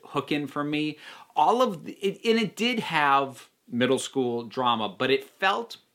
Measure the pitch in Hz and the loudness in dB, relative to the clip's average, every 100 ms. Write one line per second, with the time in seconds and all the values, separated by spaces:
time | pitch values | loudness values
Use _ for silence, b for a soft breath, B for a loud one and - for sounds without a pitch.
0 | - 143 135 151 139 147 147 151 151 147 | -8 -6 -4 -4 -4 -6 -4 -4 -4 -8
1 | B B B - 156 233 247 165 - - | B B B 0 2 4 2 -2 -12 -6
2 | 196 196 233 226 214 - 233 233 - 165 | -4 0 2 2 0 -2 -2 0 -2 0
3 | 143 139 135 127 - _ - 120 127 131 | 4 4 2 -6 -20 _ -6 0 2 2
4 | - 135 123 117 113 131 123 113 104 - | 0 -2 0 -2 -4 -2 0 2 -2 -2
5 | 131 135 - _ 190 220 233 - _ | 0 0 -2 _ 0 0 -4 -14 _